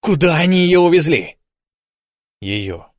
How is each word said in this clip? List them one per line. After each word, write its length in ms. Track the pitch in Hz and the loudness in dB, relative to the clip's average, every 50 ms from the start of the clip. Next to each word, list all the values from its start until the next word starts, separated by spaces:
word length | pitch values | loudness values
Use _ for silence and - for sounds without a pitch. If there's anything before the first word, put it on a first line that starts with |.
"Куда 360 | - 226 196 147 156 180 165 | -2 -2 -2 0 0 0 0
они 220 | 156 175 180 185 180 | 0 0 0 2 2
её 220 | 180 175 180 180 | 2 2 4 4
увезли?" 580 | 175 175 170 180 156 165 160 110 90 - - _ _ _ _ _ _ _ _ _ _ _ _ _ _ _ _ _ _ _ _ _ | 4 4 2 2 2 2 -2 -2 -4 -8 -18 _ _ _ _ _ _ _ _ _ _ _ _ _ _ _ _ _ _ _ _ _
Её. 440 | - 95 101 107 101 95 90 85 - _ _ | -10 -8 -6 -6 -6 -8 -12 -12 -16 _ _